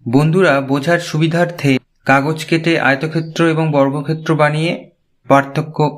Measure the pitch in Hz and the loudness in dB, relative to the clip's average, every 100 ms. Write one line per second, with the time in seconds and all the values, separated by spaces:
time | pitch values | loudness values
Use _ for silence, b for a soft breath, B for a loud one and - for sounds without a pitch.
0 | - 127 156 180 180 139 135 139 139 170 | 2 2 2 2 2 2 0 -2 0 -2
1 | 170 156 160 165 175 175 143 127 _ _ | -2 -2 0 0 -2 0 0 0 _ _
2 | - 139 139 156 - 165 160 165 - 139 | 0 2 2 -6 -2 -2 0 0 0 0
3 | 156 165 160 - 165 156 160 143 139 143 | -2 -4 -6 0 0 2 0 2 2 0
4 | 147 160 160 156 151 151 160 - - _ | -4 -6 -2 0 2 0 -2 -4 -10 _
5 | _ _ _ 135 139 - 156 - - | _ _ _ 2 2 -4 -6 -2 -2